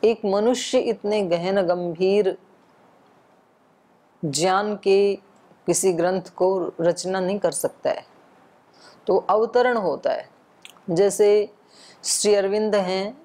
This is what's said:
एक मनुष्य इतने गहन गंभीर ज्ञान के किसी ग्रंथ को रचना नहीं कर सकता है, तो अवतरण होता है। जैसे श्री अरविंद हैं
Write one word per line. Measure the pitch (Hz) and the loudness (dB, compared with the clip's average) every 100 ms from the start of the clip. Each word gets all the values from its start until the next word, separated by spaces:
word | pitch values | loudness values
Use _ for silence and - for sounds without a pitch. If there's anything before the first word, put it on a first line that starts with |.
एक | 214 220 | 2 0
मनुष्य | 208 196 220 254 - 262 | 0 0 2 0 0 0
इतने | 233 226 202 214 | 0 -4 -2 -2
गहन | 190 170 175 196 | 0 -2 0 0
गंभीर | 175 180 175 165 185 202 190 - _ _ _ _ _ _ _ _ _ _ _ _ _ _ _ _ _ _ | 0 -2 -4 -2 2 2 2 -2 _ _ _ _ _ _ _ _ _ _ _ _ _ _ _ _ _ _
ज्ञान | 165 139 180 190 208 202 | -6 -2 0 0 -2 -4
के | 196 196 202 190 _ _ _ _ - | 2 4 2 -2 _ _ _ _ -4
किसी | 170 190 | 0 0
ग्रंथ | 170 175 185 180 - | 0 0 -2 -6 -2
को | 180 190 170 - | 0 0 -4 -2
रचना | 170 170 185 190 | 0 0 -4 -2
नहीं | 185 202 | -2 0
कर | 175 | -2
सकता | 160 - - - | -2 -6 -4 -6
है, | - - - _ _ _ _ _ _ - - - | -6 -10 -20 _ _ _ _ _ _ -20 -14 -2
तो | 190 | -2
अवतरण | - 208 226 240 247 240 | 2 0 2 2 2 0
होता | 185 135 139 | -2 -2 -4
है। | 127 - _ _ _ - - - | -4 -8 _ _ _ -20 -20 -4
जैसे | 170 202 190 208 208 208 _ _ - - - | 2 2 4 4 4 0 _ _ -20 -20 -14
श्री | - - 208 | -6 -2 2
अरविंद | 208 196 208 214 | 2 2 0 0
हैं | 208 180 190 196 269 | 0 0 -4 -6 -10